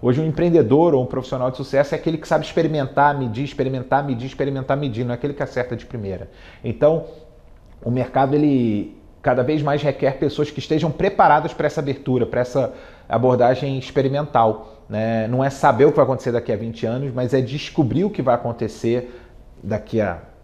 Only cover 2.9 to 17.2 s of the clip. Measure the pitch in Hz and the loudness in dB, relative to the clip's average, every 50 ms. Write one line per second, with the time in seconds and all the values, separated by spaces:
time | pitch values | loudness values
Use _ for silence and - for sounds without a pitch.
2.9 | - 139 143 147 143 139 131 120 107 110 143 139 - - 131 131 131 131 120 - | 0 2 4 4 2 0 -4 -4 -4 -4 -6 -6 -4 -4 -2 -2 -2 -4 -2 0
3.9 | - 139 143 143 131 113 123 131 - - 139 139 139 135 127 - 135 139 147 139 | 0 0 0 -2 -4 -4 -6 -10 -4 -4 -4 -4 -2 -6 -2 -2 -2 -2 -2 -4
4.9 | 110 113 123 120 120 120 - 143 143 143 147 - - 127 123 - 120 110 - - | -4 -4 -4 -4 -4 -4 -4 -6 -4 -4 -8 -6 -4 -6 -4 -4 -6 -10 -10 -10
5.9 | - 120 104 98 95 90 92 - - - - - - - - - 110 - - 147 | -10 -8 -6 -6 -8 -8 -10 -14 -18 -20 -20 -20 -20 -10 -6 -6 -2 2 4 4
6.9 | 160 160 - - - - - - - - - - - - - - - - - 113 | 4 2 -2 -8 -16 -20 -20 -20 -20 -20 -20 -20 -20 -20 -20 -20 -20 -10 -6 -4
7.9 | 120 127 123 - - 131 135 131 139 147 151 151 139 131 120 113 107 104 92 - | -2 -2 -2 -2 2 2 2 4 2 2 4 4 4 4 2 2 0 -2 -4 -6
8.9 | - - - - - - - 143 127 127 127 127 156 151 143 143 143 147 143 147 | -10 -20 -20 -20 -20 -4 -2 0 2 2 2 0 0 0 0 0 0 0 0 -2
9.9 | 135 - - 135 139 - 156 143 - - 147 147 - - - - 156 156 143 160 | -2 0 -2 -2 0 0 -2 -2 0 -2 -4 -4 -4 -10 -4 -2 0 0 0 0
10.9 | 139 - 165 - 202 - 196 160 147 151 156 151 - - 165 151 - - 143 139 | -2 0 -2 -2 2 4 4 6 6 4 2 -2 -4 -2 -2 -2 -2 -2 -4 -4
11.9 | 135 - - - 127 127 120 110 - 123 123 123 - 139 127 110 - - - - | -4 -4 -2 0 0 0 0 0 0 -2 -2 0 0 -2 -2 -2 -4 -10 -18 -20
12.9 | - - - - - 117 120 127 127 113 120 120 131 127 - 139 135 131 127 - | -20 -20 -8 -2 -2 2 4 4 4 4 4 4 4 2 0 -4 -4 -6 -6 -4
13.9 | - 143 131 135 135 143 151 147 - 120 113 110 110 - - - - - - - | -2 0 0 0 0 -2 -4 0 2 4 4 4 2 0 -8 -18 -20 -20 -14 -8
14.9 | 107 107 110 113 113 113 110 110 123 127 135 139 135 - - 147 127 110 139 147 | -4 -2 -2 0 0 -2 -2 0 0 0 0 0 -2 2 2 2 4 6 6 6
15.9 | 147 - 139 120 131 120 - 131 117 120 113 - 117 101 117 113 113 - - 113 | 6 4 4 2 2 -2 -2 -2 -2 -2 -2 -2 -4 -4 -4 -8 -6 -4 -4 -4
16.9 | 117 127 143 139 120 127 | -2 -2 -4 -6 -4 -4